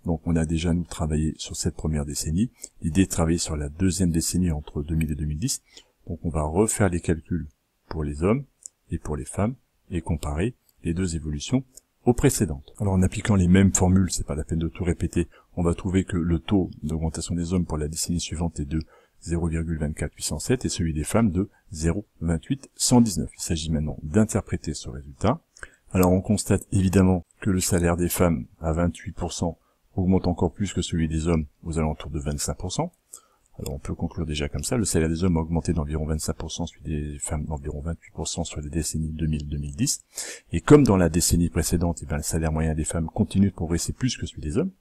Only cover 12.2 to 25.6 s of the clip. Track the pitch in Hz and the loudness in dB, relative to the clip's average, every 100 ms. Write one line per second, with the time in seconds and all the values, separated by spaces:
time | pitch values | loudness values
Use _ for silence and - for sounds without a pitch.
12.2 | 143 - 95 71 - - 104 95 90 110 | 4 4 -2 -2 -10 -4 0 4 2 0
13.2 | - 101 87 95 98 - 90 92 92 - | 2 4 6 8 8 6 4 4 4 -2
14.2 | - 73 78 82 82 - 87 82 85 - | -4 -4 -2 -2 -2 -2 -2 0 0 -2
15.2 | 82 - _ - 85 85 95 92 92 90 | -4 -6 _ -2 0 0 2 0 2 0
16.2 | 85 82 - 104 85 - 73 80 80 82 | 2 0 2 2 2 -4 -4 -2 -2 -4
17.2 | - 87 85 92 85 78 76 82 - 87 | -4 -4 0 0 0 -2 -4 -6 -4 -4
18.2 | - 78 85 - 73 78 71 _ _ _ | -4 -4 -4 -4 -4 -4 -6 _ _ _
19.2 | - 82 82 80 82 80 76 76 78 - | -4 -2 -2 -2 -4 -4 -4 -4 -8 -6
20.2 | - 76 - 123 85 - 82 76 73 107 | -6 -6 -2 -2 0 -2 -2 -2 0 2
21.2 | 113 85 101 _ _ 80 80 95 - _ | 2 2 -2 _ _ -2 0 0 -6 _
22.2 | 82 82 - 139 - _ - - 160 - | -2 -2 -2 -6 -6 _ 4 6 6 2
23.2 | - - - 82 80 78 76 69 76 87 | -6 -8 -6 -4 -2 -2 -2 -6 0 2
24.2 | 107 107 - 87 - 73 - 64 69 69 | 2 0 -4 -6 -6 -8 -10 -14 -14 -2
25.2 | 104 165 _ _ | 0 0 _ _